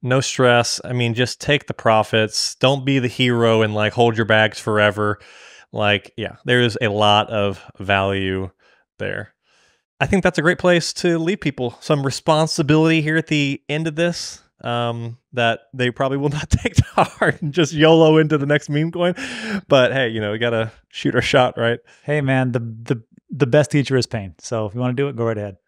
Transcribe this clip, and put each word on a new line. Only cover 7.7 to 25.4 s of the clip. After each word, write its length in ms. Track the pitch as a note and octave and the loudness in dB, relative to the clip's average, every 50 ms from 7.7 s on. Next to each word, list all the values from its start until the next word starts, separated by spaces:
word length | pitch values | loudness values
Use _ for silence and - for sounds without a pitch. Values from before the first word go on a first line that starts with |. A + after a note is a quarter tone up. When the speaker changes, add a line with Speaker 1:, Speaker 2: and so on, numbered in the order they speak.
| - _ | -18 _
Speaker 1:
value 720 | G2 F#2 G2+ G2 G2 G2 G2 G2 F#2+ F#2+ F#2+ F#2+ F#2+ F2+ _ _ _ _ _ _ _ _ _ _ | -4 -2 0 0 0 0 -2 -2 -4 -4 -4 -4 -6 -8 _ _ _ _ _ _ _ _ _ _
there. 340 | G#2 G2 F#2+ G2+ G#2+ - _ _ _ _ _ _ _ _ _ _ _ _ _ _ | -8 -8 -8 -8 -10 -14 _ _ _ _ _ _ _ _ _ _ _ _ _ _
I 80 | C#3 | -4
think 160 | - - F#3+ F3 | 0 0 0 0
that's 160 | F#3 F3+ - | 0 -2 0
a 40 | D3 | 0
great 160 | E3 F3+ - | 0 0 2
place 340 | - F3+ F3 E3+ D#3+ - - | 2 2 2 2 0 -2 -10
to 240 | - - F3+ E3+ E3 | -4 -2 -2 -2 0
leave 220 | E3 D#3+ G3+ - | -2 -4 -4 -4
people. 360 | - D#3+ C#3 - B2+ A#2+ A2+ - | -4 -6 -6 -4 -6 -8 -8 -10
Some 260 | - - D#3 D3 C#3 | -2 -2 -2 0 0
responsibility 960 | C#3 B2 - _ - D#3+ D3+ D#3+ D#3 - - D#3+ C3+ D3+ D#3 D#3+ D#3+ D#3+ D#3+ D3+ | -4 -4 -4 _ 0 2 2 2 0 0 -4 0 2 4 4 4 4 2 2 0
here 140 | D3+ D#3 | 0 -2
at 100 | D#3+ D#3+ | -2 -2
the 340 | - D#3+ D3+ C#3+ C#3 C#3 - _ _ | 0 0 0 0 0 -2 -6 _ _
end 200 | C#3+ D3+ D#3+ E3 | -6 -6 -6 -6
of 80 | D#3 | -4
this, 440 | D3+ E3+ F3 E3 - - - - - _ _ _ _ | -2 -2 -2 -2 -6 -10 -12 -14 -18 _ _ _ _
um, 580 | - B2 A#2+ A#2+ A#2+ A#2+ A#2 A#2 A#2 A#2 A#2 A#2+ _ _ - | -8 -6 -4 -4 -2 -4 -4 -6 -8 -12 -12 -14 _ _ -4
that 300 | B2+ A#2 A#2 A#2 - _ _ - | -2 0 0 0 -2 _ _ -6
they 160 | C3 B2+ B2 | -4 -4 -4
probably 280 | A#2 - C#3 C3+ C3+ C#3 | -2 -2 -4 -2 -2 -2
will 100 | C#3 D3 | -2 -4
<laughs> 20 | |
not 180 | C#3+ D3+ D3 - | -4 -4 -4 -4
take 260 | - - - - - | -4 -2 -2 -2 -2
to 100 | - - - - - F#3 | -2 -2 0 2 0 0
heart 400 | - - - - E3+ - - - | 0 0 -2 0 0 0 -2 -4
and 100 | D3+ C#3 | -6 0
just 200 | - E3 C#3+ E3+ | 0 0 0 2
yolo 460 | D3+ D3 D#3 E3 E3 E3 D#3 D#3 D#3 | 4 6 6 8 8 8 6 6 4
into 200 | D#3 D#3 D#3 D3+ | 4 2 0 -2
the 80 | C#3 | 0
next 220 | C#3 D3 D3 - - | 0 0 -2 -2 -2
meme 240 | D3 D3 D#3 E3 E3 | -4 -2 -2 -2 -2
coin. 240 | F3 F3 F3 F3 - C4+ C4 B3 A#3 A3+ A3 G#3+ G3+ - | -2 -2 -2 -2 -4 -8 -12 -12 -10 -10 -6 -8 -8 0
But 260 | _ - C3+ B2+ B2 B2 | _ 4 4 4 4 2
hey, 180 | C3+ C3 A#2 | 0 -2 -2
you 100 | A2+ A2 | -2 -4
know, 100 | G#2+ G#2 | -4 -4
we 80 | G#2 A2 | -2 -2
gotta 320 | A#2+ A#2+ A#2 A2+ A2+ A2 - _ _ _ | -2 -2 0 -2 -2 -4 -8 _ _ _
shoot 260 | _ - - C#3+ - | _ -4 -4 0 0
our 60 | B2+ A#2+ | 0 0
shot, 360 | - - C#3 B2+ B2 - - | 2 4 4 4 2 2 -2
right? 220 | A#2+ A#2 A#2 A#2 _ _ _ _ _ | -2 -2 -2 -2 _ _ _ _ _
Speaker 2:
Hey, 160 | - D3 D3+ | -4 -2 -2
man, 320 | C#3+ C3+ C3+ C3 C3 B2+ A#2+ | 0 0 0 0 0 0 -2
the, 80 | B2+ | -4
the, 420 | A#2 A#2 A2+ A2 A#2 A#2 C#3+ A#2+ A2 _ _ _ _ _ | -6 -6 -12 -14 -4 -4 -4 -4 -4 _ _ _ _ _
the 160 | - C3+ C#3+ | -2 -2 -2
best 260 | A#2+ A#2 D3 D3 - - | 2 4 2 2 2 0
teacher 240 | D3 C#3 - C3+ | -2 0 0 0
is 100 | B2+ A#2 | -2 -2
pain. 300 | - - A2+ G2 F#2+ D#2+ _ | -2 -6 -10 -10 -10 -14 _
So 280 | _ - B2 A2+ A2 | _ -8 -6 -6 -6
if 80 | G#2+ G2 | -6 -6
you 60 | A#2+ | -4
wanna 140 | B2 B2 B2 | -4 -4 -2
do 140 | A#2+ C#3+ C#3+ | -2 -4 -4
it, 80 | C#3 | -4
go 80 | A2+ A#2 | -4 -4
right 120 | A2+ A2+ | -4 -4
ahead. 200 | G#2 | -4